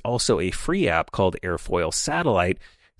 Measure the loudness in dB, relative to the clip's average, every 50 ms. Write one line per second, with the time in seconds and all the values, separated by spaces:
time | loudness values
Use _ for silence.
0 | -4 -4 -2 0 2 2 2 2 2 -2 -4 -4 -2 -2 0 0 2 2 2 0
1 | 0 -2 0 2 2 2 2 0 -4 -4 -4 -4 -4 -2 -2 0 0 0 -2 -2
2 | -4 -2 -2 0 0 2 2 2 2 2 0 -2 -6 -16 -20 _ _ _ _